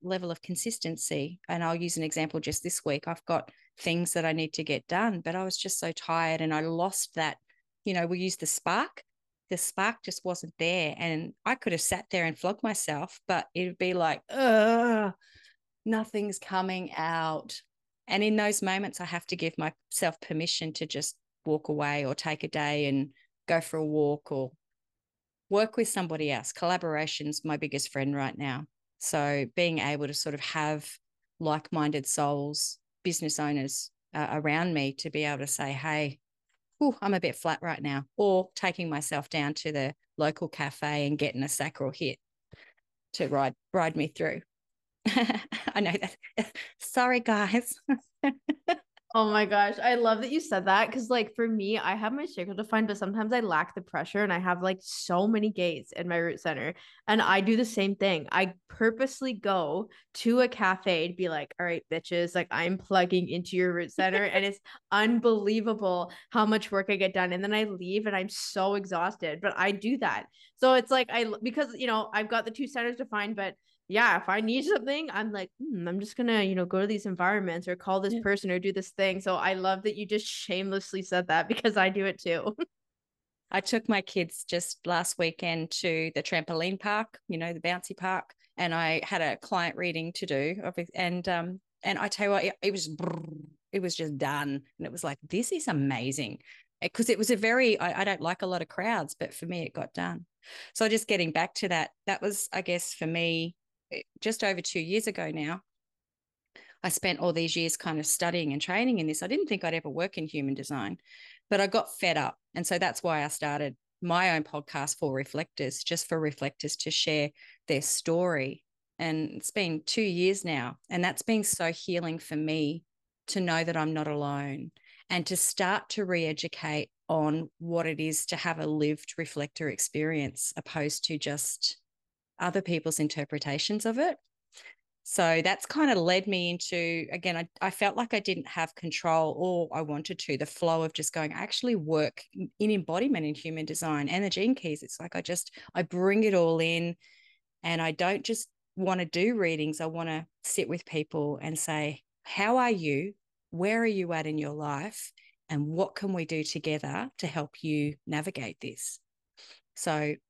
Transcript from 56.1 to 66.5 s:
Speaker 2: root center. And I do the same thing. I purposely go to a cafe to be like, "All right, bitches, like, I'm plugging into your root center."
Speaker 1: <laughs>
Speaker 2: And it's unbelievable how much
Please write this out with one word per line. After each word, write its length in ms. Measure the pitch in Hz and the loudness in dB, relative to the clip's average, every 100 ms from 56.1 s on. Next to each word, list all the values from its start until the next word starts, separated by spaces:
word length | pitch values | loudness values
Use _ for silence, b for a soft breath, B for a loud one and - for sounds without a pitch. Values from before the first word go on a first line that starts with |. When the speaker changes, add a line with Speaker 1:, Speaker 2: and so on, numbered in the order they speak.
| 170 | 0
Speaker 2:
root 220 | 170 - | 0 -2
center. 340 | 165 143 147 - B B B | -4 -2 -4 -8 B B B
And 140 | 214 | 4
I 180 | - 196 | 6 6
do 140 | 196 226 | 6 4
the 80 | |
same 320 | 226 208 196 196 | 4 2 0 2
thing. 320 | 196 165 139 | 2 2 0
I 240 | 180 190 - - | 0 0 -2 -10
purposely 640 | - 226 226 269 - 262 | 0 2 2 -2 -2 -4
go 560 | 202 202 190 151 170 220 B B - | -2 0 0 0 -2 -4 B B -2
to 260 | 233 240 | 4 6
a 60 | 247 | 4
cafe 600 | 233 190 190 196 170 175 | 4 2 2 2 2 0
to 40 | |
be 160 | 180 175 | -2 -2
like, 240 | 156 143 - | -2 -6 -4
"All 60 | 175 | -2
right, 180 | 170 - | -4 -4
bitches, 420 | 160 - 175 175 | -6 -2 0 0
like, 140 | 180 170 | 0 -2
I'm 300 | 143 170 185 | 0 0 -2
plugging 500 | - 190 180 180 180 | 2 4 6 2 2
into 260 | 175 175 180 | -4 -2 0
your 160 | 180 | 2
root 200 | 175 170 | 0 -2
center." 320 | - 190 190 | 0 2 2
Speaker 1:
<laughs> 100 | 202 | 2
Speaker 2:
And 100 | 190 196 | 2 0
it's 140 | 196 - B - | -4 -12 B 0
unbelievable 1200 | 202 220 233 233 220 202 220 220 214 196 180 170 B B | 4 6 6 6 4 4 2 2 0 0 0 -2 B B
how 160 | 233 | 4
much 240 | 214 | 4